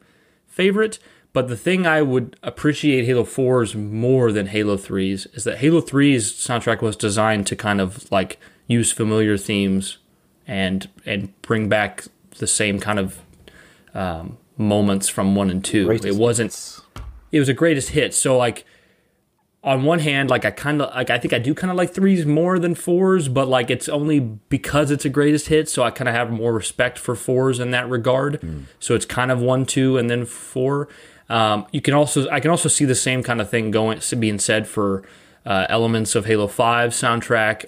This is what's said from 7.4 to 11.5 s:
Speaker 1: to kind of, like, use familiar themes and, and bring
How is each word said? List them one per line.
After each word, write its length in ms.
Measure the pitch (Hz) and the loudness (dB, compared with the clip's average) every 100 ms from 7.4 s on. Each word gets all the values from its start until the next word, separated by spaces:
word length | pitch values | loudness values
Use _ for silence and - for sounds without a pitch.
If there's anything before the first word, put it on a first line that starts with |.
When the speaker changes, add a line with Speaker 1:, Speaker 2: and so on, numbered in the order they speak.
| 98 | -2
Speaker 1:
to 80 | - | -4
kind 240 | 107 101 | -2 0
of, 280 | 95 104 - | -2 -4 -4
like, 280 | 98 92 - - _ - | -2 -2 -8 -20 _ -2
use 260 | 117 110 | 0 0
familiar 460 | - 107 110 107 101 | -2 0 2 2 0
themes 600 | - 104 98 95 95 - _ _ _ _ - | 0 0 2 0 -2 -10 _ _ _ _ -10
and, 420 | 98 92 95 - - - | -4 -2 -2 -6 -14 -8
and 340 | 104 98 - | -6 -6 -12
bring 260 | - | -4